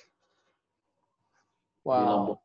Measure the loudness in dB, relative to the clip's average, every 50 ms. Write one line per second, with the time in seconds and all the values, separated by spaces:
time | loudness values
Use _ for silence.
0 | -20 _ _ _ _ _ _ _ _ _ _ _ _ _ _ _ _ _ _ _
1 | _ _ _ _ _ _ _ _ _ _ _ _ _ _ _ _ -4 -2 0 2
2 | 2 2 0 0 -2 -4 -6 -8 _